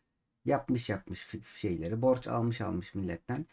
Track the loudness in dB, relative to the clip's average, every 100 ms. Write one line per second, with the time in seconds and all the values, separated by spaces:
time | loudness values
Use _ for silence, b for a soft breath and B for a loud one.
0 | _ _ _ _ 0 0 2 0 0 -2
1 | -4 -10 -8 -12 -12 -4 -2 0 0 4
2 | 4 4 2 2 2 0 -2 -2 -4 -4
3 | -2 -4 -4 -4 -6